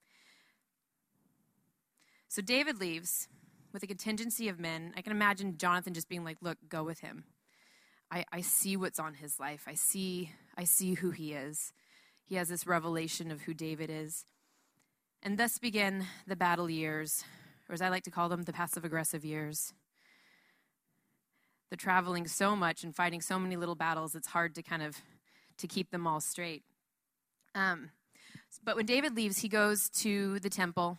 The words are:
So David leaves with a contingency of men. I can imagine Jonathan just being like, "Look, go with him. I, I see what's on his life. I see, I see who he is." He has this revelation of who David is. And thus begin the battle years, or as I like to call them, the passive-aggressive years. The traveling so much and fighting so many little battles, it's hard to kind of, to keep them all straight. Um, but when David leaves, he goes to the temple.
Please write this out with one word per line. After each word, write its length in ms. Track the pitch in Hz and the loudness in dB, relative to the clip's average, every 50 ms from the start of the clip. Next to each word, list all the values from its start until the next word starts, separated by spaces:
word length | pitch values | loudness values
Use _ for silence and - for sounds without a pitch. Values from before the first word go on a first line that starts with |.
| _ _ _ _ _ _ _ _ _ _ _ _ _ _ _ _ _ _ _ _ _ _ _ _ _ _ _ _ _ _ _ _ _ _ _ _ _ _ _ _ _ _ _ _ _ | _ _ _ _ _ _ _ _ _ _ _ _ _ _ _ _ _ _ _ _ _ _ _ _ _ _ _ _ _ _ _ _ _ _ _ _ _ _ _ _ _ _ _ _ _
So 140 | - - 208 | -8 -6 -4
David 380 | 196 185 247 262 294 302 285 202 | 0 2 4 4 4 4 0 -2
leaves 480 | 190 175 165 165 170 - - - - - - - - - _ - - _ - | -2 -2 -2 -4 -4 -2 -2 -4 -4 -6 -12 -20 -20 -20 _ -20 -18 _ -12
with 100 | 196 - | -10 -8
a 40 | |
contingency 600 | 190 202 185 - 220 214 208 233 240 220 - 233 | -8 -8 -4 -2 -2 -2 -2 -2 -2 -2 -2 0
of 120 | 208 185 170 | -2 -2 -2
men. 340 | 170 165 160 160 165 170 - | -4 -4 -4 -4 -6 -8 -10
I 60 | - | -8
can 100 | 185 214 | -6 -2
imagine 460 | 214 208 208 202 202 185 196 196 170 | 2 4 6 6 4 4 0 -4 -2
Jonathan 360 | 151 180 180 175 180 175 190 175 | 2 4 4 4 4 2 -2 -4
just 140 | 165 160 | -6 -6
being 160 | - 185 175 170 | -6 -6 -6 -6
like, 140 | 165 160 - | -6 -8 -6
"Look, 180 | 170 170 160 - - 156 | -6 -6 -6 -6 -8 -8
go 140 | 170 160 156 | -6 -4 -4
with 160 | 160 165 - | -4 -6 -8
him. 260 | - - - - - - _ _ _ _ _ _ _ _ _ _ _ _ _ _ _ - | -10 -12 -12 -14 -16 -20 _ _ _ _ _ _ _ _ _ _ _ _ _ _ _ -6
I, 120 | 165 175 170 - | -4 -4 -4 -4
I 100 | - 175 | -4 -4
see 360 | 175 - - - - 190 190 | 0 2 2 2 4 2 2
what's 220 | 196 185 175 - - | 0 0 -2 -2 -4
on 160 | 156 156 151 | -6 -6 -8
his 240 | 139 151 147 - - | -10 -8 -8 -6 -6
life. 240 | 135 143 151 147 - | -6 -6 -6 -8 -10
I 60 | - 151 | -8 -4
see, 580 | 156 - - - 196 190 185 180 175 175 156 - - - - - | 0 2 2 2 0 0 -2 -2 -4 -4 -6 -10 -16 -20 -14 -8
I 80 | - 175 | -4 0
see 300 | 170 - - 190 185 180 | 2 4 4 4 2 0
who 160 | - 180 180 | 0 0 -2
he 240 | 165 - 156 151 151 | -2 -4 -6 -6 -6
is." 400 | 143 131 147 151 - - - - _ _ _ - - - _ _ _ _ | -6 -6 -6 -6 -6 -8 -8 -10 _ _ _ -20 -20 -20 _ _ _ _
He 120 | - 190 | -4 -2
has 120 | 185 175 | -2 -2
this 180 | 165 175 170 - | -2 -2 -4 0
revelation 640 | 175 180 170 160 170 165 165 165 160 - - 170 165 | 2 2 2 2 2 0 -2 -2 -2 -4 -6 -6 -6
of 100 | 160 147 | -8 -6
who 120 | - - 165 | -6 -6 -6
David 360 | 156 160 160 160 151 160 156 | -4 -4 -4 -4 -4 -6 -6
is. 360 | 156 156 156 151 160 - - _ _ _ _ _ _ _ _ _ _ _ _ _ _ _ _ _ _ _ | -6 -6 -6 -6 -8 -10 -10 _ _ _ _ _ _ _ _ _ _ _ _ _ _ _ _ _ _ _
And 160 | - 202 202 | -4 0 2
thus 200 | 208 233 226 - | 2 4 2 2
begin 480 | - - 240 202 214 202 196 196 190 185 185 185 - - | 0 0 0 2 4 4 4 2 0 -2 -4 -8 -10 -8
the 100 | 185 190 | -4 0
battle 340 | 175 180 175 175 175 175 165 | 2 4 4 4 4 2 2
years, 560 | 165 160 156 156 156 156 156 151 - - - - - - - - - - _ | 0 0 0 0 0 -2 -2 -2 -4 -4 -4 -8 -14 -20 -20 -20 -20 -20 _
or 60 | - 175 | -8 -2
as 80 | 160 | 0
I 80 | 185 185 | 2 2
like 140 | 185 185 - | 2 0 -2
to 80 | 185 | -2
call 180 | - 170 175 170 | 0 0 2 2
them, 140 | 180 170 175 | 2 0 -2
the 100 | - 160 | -4 -2
passive-aggressive 720 | - 175 160 - 175 165 165 151 160 156 - - 156 147 | -2 -2 -2 -2 -4 -4 -2 0 0 0 0 -2 -4 -4
years. 480 | 151 151 156 151 151 151 151 - - - _ _ _ _ _ _ _ _ _ _ _ _ _ _ _ _ _ _ _ _ _ _ _ _ _ _ _ _ _ _ _ _ _ _ _ _ _ _ - | -4 -4 -4 -4 -4 -4 -4 -6 -6 -8 _ _ _ _ _ _ _ _ _ _ _ _ _ _ _ _ _ _ _ _ _ _ _ _ _ _ _ _ _ _ _ _ _ _ _ _ _ _ -12
The 80 | 185 | -10
traveling 500 | 175 - 190 185 185 180 180 180 175 170 | -2 2 4 6 6 6 4 2 0 0
so 280 | 160 - - 196 202 208 | 0 2 4 4 4 6
much 280 | 202 180 165 160 - - | 6 4 2 2 0 -4
and 120 | 170 143 | -6 0
fighting 240 | - 175 175 170 170 | 2 2 2 2 0
so 180 | 165 - 190 | -2 0 0
many 200 | 190 185 185 185 | 0 0 0 0
little 180 | 170 175 170 170 | 0 0 -2 -2
battles, 400 | 156 165 165 160 160 160 156 - | 0 0 0 0 0 -2 -4 -6
it's 120 | 160 - | -6 -6
hard 280 | - - 170 170 165 151 | -2 2 2 2 2 0
to 80 | 170 165 | -6 -8
kind 200 | - 170 165 156 | -4 -4 -4 -4
of, 180 | 151 147 - - - - - _ _ _ _ _ _ _ | -4 -8 -10 -16 -20 -20 -20 _ _ _ _ _ _ _
to 100 | - - | -10 -8
keep 240 | 170 - 196 180 - | -4 -2 -2 -2 -2
them 160 | - 175 175 | -2 -2 0
all 140 | 165 156 156 | 2 2 0
straight. 420 | 147 - - - 175 170 160 143 - _ _ _ _ _ _ _ _ _ _ _ _ _ _ _ _ _ - | 0 -2 -4 -4 -6 -6 -6 -8 -12 _ _ _ _ _ _ _ _ _ _ _ _ _ _ _ _ _ 0
Um, 360 | 202 190 190 175 160 131 147 - _ _ _ _ - - - - - - _ - - - | 2 2 2 2 0 -4 -10 -16 _ _ _ _ -20 -20 -20 -20 -20 -20 _ -18 -6 -2
but 120 | 226 220 | 0 0
when 100 | 233 214 | 2 4
David 300 | 214 247 269 285 302 233 | 4 4 4 4 4 2
leaves, 240 | 226 220 208 196 - | 0 0 0 0 0
he 100 | - 214 | 0 2
goes 400 | 202 214 208 208 208 208 - - | 4 6 6 6 6 4 2 0
to 500 | - - - 220 202 202 202 196 196 196 | 0 0 2 2 2 2 2 2 0 0
the 100 | 185 196 | -2 -2
temple. 480 | 190 190 185 175 165 185 175 175 180 | 0 2 0 2 2 2 2 2 0